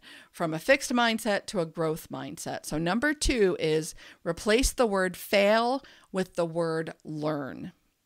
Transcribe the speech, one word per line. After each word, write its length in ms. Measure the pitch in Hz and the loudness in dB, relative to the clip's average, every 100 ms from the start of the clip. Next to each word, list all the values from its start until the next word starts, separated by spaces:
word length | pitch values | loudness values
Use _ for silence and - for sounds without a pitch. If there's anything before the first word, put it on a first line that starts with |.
| - - - | -14 -20 -16
from 220 | - 170 | -6 -4
a 60 | 156 | -2
fixed 340 | - 277 - | 2 2 2
mindset 520 | 247 233 220 226 202 - | 2 2 0 0 -2 -2
to 120 | 208 | -4
a 60 | 165 | -4
growth 440 | 156 160 160 - | -2 -2 -2 -8
mindset. 560 | 139 135 156 - 131 - | -12 -10 -10 -10 -10 -6
So 120 | 156 | -2
number 360 | 165 180 294 | 0 2 0
two 440 | 302 - 262 190 - | 2 2 4 4 2
is 360 | 156 156 160 - - - | 2 0 -2 -10 -20 -10
replace 480 | - 170 214 220 269 | -6 -2 2 4 4
the 160 | - 240 | 2 2
word 300 | 196 185 175 | 2 0 -4
fail 680 | - 202 202 220 240 269 - - _ | 0 4 6 4 2 -2 -6 -20 _
with 220 | 190 185 - | -4 -4 -2
the 100 | 170 | -2
word 480 | 165 165 160 165 - | 0 -2 -2 -4 -8
learn. 680 | - 151 151 151 131 85 180 - _ _ | -10 -4 -2 -2 -6 -10 -14 -16 _ _